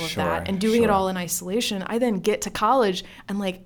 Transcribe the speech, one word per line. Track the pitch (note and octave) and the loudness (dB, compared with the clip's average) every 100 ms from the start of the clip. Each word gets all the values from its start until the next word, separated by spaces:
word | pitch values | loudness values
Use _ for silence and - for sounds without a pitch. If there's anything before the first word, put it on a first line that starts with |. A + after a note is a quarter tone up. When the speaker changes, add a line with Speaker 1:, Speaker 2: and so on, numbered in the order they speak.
Speaker 1:
of | D#3+ | -4
Speaker 2:
Sure, | D#3+ | -2
Speaker 1:
that | E3+ E3 F3 | -2 -2 -2
and | F#3+ | 0
doing | A3 A3+ | 2 4
it | A3+ | 4
Speaker 2:
sure. | |
Speaker 1:
all | G3 F#3+ | 4 2
in | F#3+ | -2
isolation, | F3 - F3+ G#3 B3 G3+ - | -4 -6 -4 -2 -2 -4 -4
I | A#3 | 0
then | B3 G3 | 0 2
get | F#3+ G#3 | 0 0
to | - | -2
college | - A3 C4+ G#3+ F3+ - - - | -2 2 4 4 0 -6 -14 -8
and, | G3+ | -4
like, | G3 F#3 | -4 -6